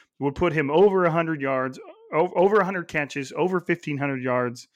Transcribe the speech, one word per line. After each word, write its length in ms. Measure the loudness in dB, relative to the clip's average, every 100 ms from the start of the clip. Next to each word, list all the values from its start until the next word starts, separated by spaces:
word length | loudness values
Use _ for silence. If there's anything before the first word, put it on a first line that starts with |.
| _ -6
would 160 | -6 0
put 180 | 0
him 180 | 0 2
over 320 | 4 4 4
a 80 | 2
hundred 300 | 2 0 -2
yards, 360 | -2 -2 -4 -8 -16 -20 -4
o-, 180 | 0 0
over 280 | 2 4 4
a 20 |
hundred 240 | 2 -2 -4
catches, 460 | -4 -4 -6 -8 -2
over 240 | 0 0
fifteen 380 | -2 -4 -4 -4
hundred 260 | -4 -4
yards, 440 | -2 -2 -2 -6 -16